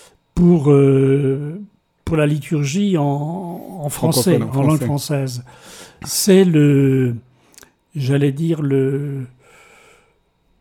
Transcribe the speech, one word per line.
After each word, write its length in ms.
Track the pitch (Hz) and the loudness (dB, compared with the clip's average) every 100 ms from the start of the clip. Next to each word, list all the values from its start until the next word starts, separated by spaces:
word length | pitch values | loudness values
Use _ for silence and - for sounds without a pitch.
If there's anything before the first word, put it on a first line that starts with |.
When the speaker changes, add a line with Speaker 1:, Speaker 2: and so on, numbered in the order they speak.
| - _ _ - | -20 _ _ 2
Speaker 1:
pour, 360 | 175 170 139 | 4 4 4
euh, 920 | 139 139 135 135 139 135 135 147 185 202 _ _ _ | 4 4 4 2 2 0 -4 -6 -12 -16 _ _ _
pour 140 | - 160 | -4 0
la 80 | 147 | 0
liturgie 720 | 151 - 156 139 180 202 170 | -2 -4 -4 -2 -2 0 0
en, 60 | 143 | 0
en 840 | 143 151 180 175 175 101 185 147 | -2 -6 -10 -10 -14 -16 -10 -10
français, 480 | - 165 156 185 143 | -4 -2 0 0 0
Speaker 2:
Francophone, 40 | 113 131 | 0 0
en 60 | |
Speaker 1:
en 40 | 135 | 2
langue 100 | 156 | 0
Speaker 2:
français. 20 | 127 143 - 143 131 | 0 -4 -4 -6 -6
Speaker 1:
française. 180 | 123 - - - - - - - | -10 -14 -20 -20 -20 -20 -18 -10
C'est 380 | - 202 190 | -4 4 4
le, 720 | 185 156 147 139 139 131 123 117 - _ _ _ - _ _ 151 | 4 4 4 4 2 2 0 -4 -12 _ _ _ -20 _ _ -6
j'allais 380 | 127 139 143 | -2 0 0
dire 280 | 139 165 156 | -2 -2 -2
le, 640 | 143 135 135 139 143 139 127 _ _ _ _ _ _ _ _ _ _ _ _ _ | 0 0 0 -4 -6 -10 -12 _ _ _ _ _ _ _ _ _ _ _ _ _